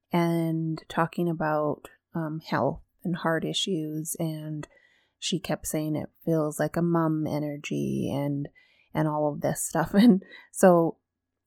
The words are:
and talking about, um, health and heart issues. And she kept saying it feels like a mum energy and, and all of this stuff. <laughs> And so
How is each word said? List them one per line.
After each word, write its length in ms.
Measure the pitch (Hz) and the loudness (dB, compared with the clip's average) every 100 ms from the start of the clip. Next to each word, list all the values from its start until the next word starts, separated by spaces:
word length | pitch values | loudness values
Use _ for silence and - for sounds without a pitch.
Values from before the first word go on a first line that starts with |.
| _ | _
and 680 | 175 170 170 165 160 160 156 - | 0 2 2 0 0 -2 -4 -6
talking 420 | - 165 - 175 | -2 -2 0 -2
about, 600 | 160 156 151 151 - - - _ 170 | 0 0 0 0 -4 -8 -20 _ -6
um, 260 | 160 160 - | -4 -6 -4
health 360 | 156 131 165 - _ | -2 0 -2 -10 _
and 140 | 180 175 | -6 -2
heart 280 | 165 160 160 | 0 0 -2
issues. 680 | 160 - 170 156 156 156 - | -2 -2 -2 -4 -6 -6 -4
And 480 | 165 156 156 156 147 _ _ _ _ _ | -4 -4 -8 -8 -10 _ _ _ _ _
she 200 | - 165 | -4 -4
kept 280 | - 151 - | -2 -6 -4
saying 280 | 160 156 151 | -4 -2 -4
it 140 | - _ - | -6 _ 0
feels 340 | 160 151 147 | 0 0 0
like 180 | 151 - | -2 0
a 40 | |
mum 440 | 170 170 160 156 156 | 2 2 2 0 -2
energy 840 | 151 151 147 - 143 139 135 123 | -2 -4 -6 -6 -4 -2 -2 -2
and, 340 | 139 143 143 143 - _ _ _ | -2 -2 -2 -6 -12 _ _ _
and 140 | - 156 | -2 0
all 240 | 151 151 | 0 -2
of 100 | 147 | 0
this 220 | 143 156 | -2 -2
stuff. 300 | - 165 165 | -2 -2 2
<laughs> 0 | |
And 300 | 202 240 190 - - - | 6 8 6 2 -14 -16
so 460 | - 185 175 165 - _ _ _ _ | 4 6 8 4 -2 _ _ _ _